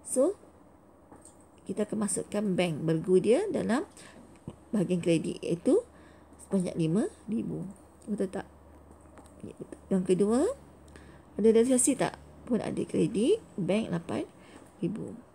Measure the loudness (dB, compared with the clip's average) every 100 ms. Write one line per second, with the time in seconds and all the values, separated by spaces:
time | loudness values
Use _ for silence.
0 | -2 2 2 0 -14 -20 -20 -20 -20 -20
1 | -20 -20 -20 -20 -20 -20 -10 -6 -4 -2
2 | -2 -4 -4 -2 0 2 0 0 0 0
3 | 4 4 6 2 2 -2 0 -2 -2 -14
4 | -20 -20 -20 -20 -18 -20 -4 -2 0 0
5 | 2 2 0 -6 -4 -2 2 2 0 -20
6 | -20 -20 -20 -20 -4 -2 -2 -2 0 0
7 | -2 -6 -8 -6 -4 -8 -10 -14 -20 -20
8 | -8 -4 -4 -6 -12 -20 -20 -20 -20 -20
9 | -20 -20 -20 -18 -18 -16 -16 -16 -2 -2
10 | 2 2 4 2 0 -2 -14 -20 -20 -20
11 | -20 -20 -14 2 4 6 4 2 2 0
12 | -2 -4 -20 -20 -4 -4 -2 -6 -4 0
13 | 0 2 2 0 -2 -6 -2 0 -2 -6
14 | -4 -6 -8 -14 -20 -20 -20 -6 -6 -6
15 | -10 -14 -18